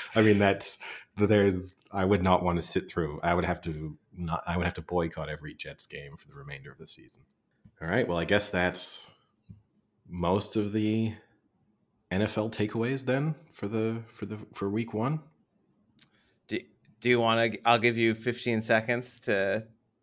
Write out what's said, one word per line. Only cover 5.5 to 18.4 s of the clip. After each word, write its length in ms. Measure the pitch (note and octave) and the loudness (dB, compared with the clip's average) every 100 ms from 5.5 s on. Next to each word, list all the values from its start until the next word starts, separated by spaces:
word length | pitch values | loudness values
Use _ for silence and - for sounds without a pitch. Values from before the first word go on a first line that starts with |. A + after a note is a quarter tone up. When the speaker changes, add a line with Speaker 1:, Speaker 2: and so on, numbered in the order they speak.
Speaker 1:
Jets 320 | D2 D2+ C#2+ - | -14 -14 -14 -14
game 300 | D2+ C#2+ C#2+ | -14 -16 -18
for 100 | - | -20
the 80 | |
remainder 380 | C#2+ C#2+ C#2 C#2 | -18 -16 -16 -16
of 60 | C#2 | -18
the 80 | A2+ | -18
season. 360 | - - - _ _ _ _ - - | -18 -20 -20 _ _ _ _ -20 -12
All 80 | - | -2
right. 200 | A3 - | 0 2
Well, 100 | E2+ | 0
I 60 | |
guess 240 | - G2 - | 4 2 2
that's 580 | F2+ F2+ - - - - _ _ _ - - _ _ _ _ - | 0 0 -2 -6 -8 -12 _ _ _ -20 -20 _ _ _ _ -14
most 480 | F2 E2+ G2 - A2 | -4 0 2 0 -2
of 160 | G#2 | 0
the 400 | G#2+ G#2+ A2 A2+ G2 _ _ _ _ _ _ _ _ - | 0 0 0 -2 -4 _ _ _ _ _ _ _ _ -4
N 120 | F#2 | 0
F 160 | G#2 - | 0 0
L 120 | A2 | -4
takeaways 540 | - G#2 A2+ A#2 C3+ | -2 -4 -2 -2 -4
then 320 | B2 C3 D3+ D#3 - | -2 0 0 -4 -10
for 160 | - G2+ | -10 -4
the, 340 | A2+ A2 A2+ A2+ | -2 -2 -4 -10
for 180 | - G#2 | -12 -10
the, 120 | G#2+ - | -10 -12
for 160 | - G2 | -6 -4
week 240 | G#2 A#2 | -2 -4
one. 280 | G#2+ A#2+ D#3 - _ _ _ _ _ _ - - _ _ _ - | -2 -2 -4 -8 _ _ _ _ _ _ -20 -20 _ _ _ -8
Speaker 2:
Do, 100 | A2 - _ _ - | -8 -10 _ _ -4
do 80 | B2 | 2
you 120 | A#2+ | 4
wanna, 320 | A2+ A2+ A#2 - | 4 4 2 0
I'll 140 | A#2 A#2+ | 2 4
give 180 | A#2+ A#2 | 4 4
you 180 | A2+ | 2
fifteen 460 | A2 B2 A#2+ | 2 -2 -4